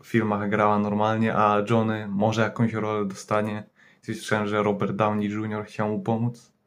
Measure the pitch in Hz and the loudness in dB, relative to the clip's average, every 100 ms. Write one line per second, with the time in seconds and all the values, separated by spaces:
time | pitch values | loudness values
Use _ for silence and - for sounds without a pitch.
0 | - 117 107 101 104 104 104 104 104 104 | -2 0 0 -2 0 2 4 4 2 2
1 | 107 110 113 - 107 104 104 117 110 107 | 2 2 0 4 4 4 4 2 2 -2
2 | 107 98 110 110 107 - 110 110 107 107 | -4 0 0 2 0 0 -2 0 -2 -2
3 | 101 95 - 107 107 104 - _ _ _ | -4 -6 -2 -2 -2 -6 -12 _ _ _
4 | - 101 - 107 104 107 104 98 98 98 | -10 -10 -2 -2 0 2 2 0 -2 0
5 | 107 107 104 104 107 107 107 - 107 107 | 0 0 -2 -4 -4 -6 -8 -4 -2 -2
6 | 110 113 120 - _ _ | -2 0 -2 -4 _ _